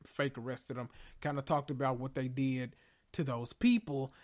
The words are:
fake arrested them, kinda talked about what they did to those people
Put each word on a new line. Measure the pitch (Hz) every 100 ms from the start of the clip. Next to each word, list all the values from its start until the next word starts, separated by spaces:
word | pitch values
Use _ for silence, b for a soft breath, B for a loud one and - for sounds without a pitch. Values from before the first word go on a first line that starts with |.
fake | - - 139 131
arrested | 120 123 - 123
them, | 123 B B B
kinda | 147 143
talked | 135 151 139
about | 131 135 123
what | 131
they | 135 131
did | 127 131 127 123 - b b b
to | -
those | 135 120 120
people | - 240 233 - 139 135 B